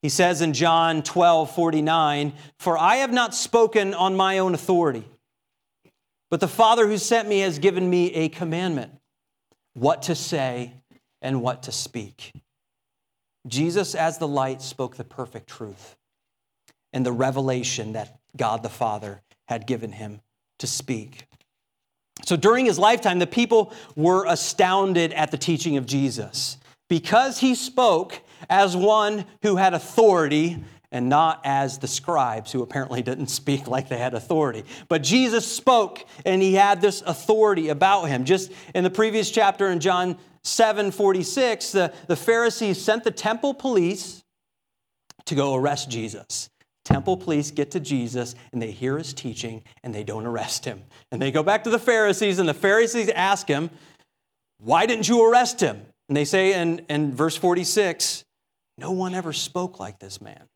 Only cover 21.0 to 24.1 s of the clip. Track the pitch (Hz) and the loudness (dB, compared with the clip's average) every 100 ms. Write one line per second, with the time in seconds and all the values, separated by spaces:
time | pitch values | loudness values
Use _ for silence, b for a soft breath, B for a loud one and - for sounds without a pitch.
21 | 107 - - _ _ _ _ _ _ _ | -8 -20 -20 _ _ _ _ _ _ _
22 | _ - - 170 202 240 254 160 208 240 | _ -16 -4 2 4 4 2 4 4 4
23 | 226 180 175 240 233 226 202 B B - | 2 0 0 0 2 2 2 B B 0
24 | 160 | 2